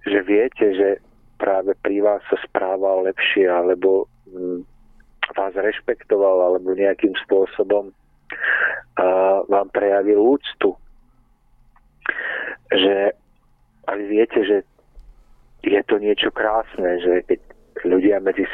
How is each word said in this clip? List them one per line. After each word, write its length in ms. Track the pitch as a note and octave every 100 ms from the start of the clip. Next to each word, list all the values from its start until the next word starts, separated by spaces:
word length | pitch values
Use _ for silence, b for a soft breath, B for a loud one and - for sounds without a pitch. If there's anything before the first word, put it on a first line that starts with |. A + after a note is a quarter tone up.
že 180 | - G2+ F#2
viete, 400 | G#2 B2+ - G#2+
že 160 | F#2+ G2 G2 - _ _ _
práve 400 | G2+ F#2+ F#2+ - -
pri 160 | G2+
vás 200 | G#2 G2+ -
sa 100 | F#2+
správal 640 | - - F#2+ F#2+ G2 F#2+ F#2
lepšie, 400 | F#2+ - - F#2
alebo, 640 | F2 F2 F2+ F#2+ F#2+ - _ -
mm, 320 | F#2 F2+ F2+ F2+ _ - - - _ - -
vás 160 | G2
rešpektoval, 880 | F#2 G2+ - - A2+ - G#2 G2 F#2 F2+
alebo 220 | F#2 F#2
nejakým 400 | F#2 G2 F#2+ G2+ F#2 -
spôsobom, 680 | G2 F#2+ - G2 G#2 G2 _ _ _ _ B B B B B B -
a, 440 | F#2 F#2 F#2+ G2 -
vám 240 | G2+ F#2+
prejavil 480 | - G2+ G2+ G2 G#2
úctu. 560 | A2+ C#3+ - - - - - - _ _ _ _ _ _ _ _ _ _ B B B B B B _
Že, 400 | - F#2+ G2 G2+ - _ _ _ _ _ _ -
a 40 | G2
vy 100 | G2+
viete, 300 | G#2 A#2 A#2+
že 140 | G2+ G2+ - _ _ - - - _ - _ -
je 180 | - G2+ -
to 140 | G#2
niečo 320 | G#2 G#2 -
krásne, 640 | - G#2+ A2 A2 - F2+ F2
že 220 | F2+ F2+ -
keď 100 | F2+ - - _ - F2+
ľudia 320 | F#2 G2 G2
medzi 300 | F#2+ F#2 F#2